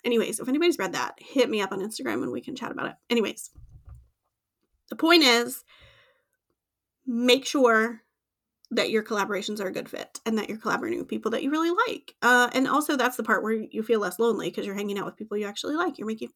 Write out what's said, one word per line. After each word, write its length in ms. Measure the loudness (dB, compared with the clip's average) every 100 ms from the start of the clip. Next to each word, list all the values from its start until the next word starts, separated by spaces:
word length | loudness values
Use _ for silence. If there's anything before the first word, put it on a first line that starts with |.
Anyways, 360 | 0 2 2 -2
if 80 | -2
anybody's 300 | 2 2 2
read 160 | -2
that, 220 | -4 -6 -8
hit 300 | -2 2 2
me 120 | 2
up 100 | -2
on 100 | -4
Instagram 400 | -6 -6 -4 -4
and 100 | -4
we 100 | -6
can 140 | -8 -10
chat 160 | -8
about 160 | -6 -8
it. 80 | -8 -2
Anyways, 400 | 0 0 -4 -14 -20 -20 -20 -20 -20 -20 _ _ _ _ _ _ _ -16
the 60 | -2
point 280 | 4 6
is, 400 | 6 4 0 -6 -14 -20 -20 _ _ _ _ _ _ _ _ _ _ _ -6
make 400 | 2 6 4 4
sure 560 | 4 6 6 2 -2 _ _ _ _ _ _ -4
that 180 | 0 2
your 140 | 0
collaborations 560 | 0 -2 -2 -2 -4 -6
are 80 | -6
a 60 |
good 160 | -6 -8
fit 300 | -10 -12 -8 -4
and 120 | -2
that 120 | -2
you're 80 | -6
collaborating 400 | -4 -4 -2 -4
with 100 | -4
people 220 | -6 -4
that 120 | -4
you 80 | -2
really 180 | 0 0
like. 460 | 0 0 -4 -12 -2
Uh, 260 | 4 6 4
and 140 | 2 2
also 280 | 2 2 2
that's 220 | 0 0
the 60 |
part 200 | 0 0
where 100 | 0
you 300 | -2 -4 -4
feel 160 | 0 0
less 180 | 0 0
lonely 320 | 0 0 -2
'cause 160 | -6 -6
you're 80 |
hanging 240 | -6 -4 -4
out 80 | -6
with 120 | -10
people 200 | -8 -6
you 80 | -6
actually 300 | -6 -4 -2
like. 240 | -4 -4
You're 80 | -8
making 220 | -8 -10